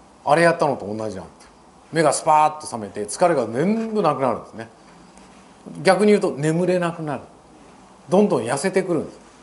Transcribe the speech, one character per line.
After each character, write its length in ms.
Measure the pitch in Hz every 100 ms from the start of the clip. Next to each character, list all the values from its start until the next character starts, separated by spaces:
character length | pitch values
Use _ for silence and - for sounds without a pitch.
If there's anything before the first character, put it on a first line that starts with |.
| - _
あ 120 | - 156
れ 60 |
や 100 | 170
っ 60 | 170
た 80 | 156
の 80 | 120
と 100 | 98
同 60 |
じ 60 | 110
な 60 |
ん 40 | 110
で 20 |
す 60 | 95
よ。 80 | 87 - - _ - _ -
目 140 | 160
が 80 | 151
ス 100 | -
パ 240 | 160 151 151
ー 120 | 151
ッ 20 |
と 80 | -
覚 100 | 120
め 100 | 101
て、 120 | 104 104
疲 220 | - 185
れ 60 |
が 140 | 147 113
全 440 | 117 180 220 220
部 100 | 214
な 120 | 165
く 80 | 131
な 80 | 131
る 80 | 101
ん 40 |
で 60 | -
す 40 |
ね。 140 | 101 113 - - - - - - - - - - 165
逆 240 | 151 180 208
に 60 |
言 60 | 202
う 20 |
と、 100 | 170
眠 340 | 127 151 165 180
れ 100 | 180
な 140 | 170
く 100 | 165
な 140 | 156 127
る。 60 | - - - - - - - - -
ど 140 | 180
ん 80 | 208
ど 100 | 156
ん 40 |
痩 160 | 110 135
せ 120 | 190
て 120 | 185
く 100 | 185
る 80 | 160
ん 60 | 95
で 60 |
す。 60 | - - -